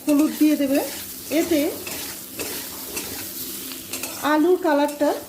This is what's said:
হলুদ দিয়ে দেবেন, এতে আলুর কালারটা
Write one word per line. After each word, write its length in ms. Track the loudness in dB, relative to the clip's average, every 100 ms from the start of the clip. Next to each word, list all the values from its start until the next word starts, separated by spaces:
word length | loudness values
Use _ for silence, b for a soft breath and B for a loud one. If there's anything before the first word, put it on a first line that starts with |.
হলুদ 280 | 2 4 4 4
দিয়ে 160 | 4 4
দেবেন, 220 | 2 2 0 -6 -12 -12 -2 0
এতে 200 | 2 2 2 -2 -8 -10 -10 -12 -14 -10 -8 -8 -10 -10 -10 -8 -8 -8 -10 -10 -10 -10 -10 -12 -10 -10 -8 -4 2
আলুর 260 | 4 6 4 4
কালারটা 440 | 4 2 2 0 0